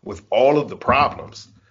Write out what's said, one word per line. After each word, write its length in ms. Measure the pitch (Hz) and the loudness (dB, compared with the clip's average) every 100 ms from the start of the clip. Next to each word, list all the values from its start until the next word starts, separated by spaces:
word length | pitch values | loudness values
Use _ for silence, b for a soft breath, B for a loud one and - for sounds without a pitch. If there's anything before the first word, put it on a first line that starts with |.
with 220 | - 98 _ | -16 -16 _
all 280 | 104 131 147 | 2 4 4
of 120 | 120 | -2
the 80 | 98 | -8
problems. 720 | - 127 139 - - - - - b | 0 2 2 -2 -16 -18 -20 -20 b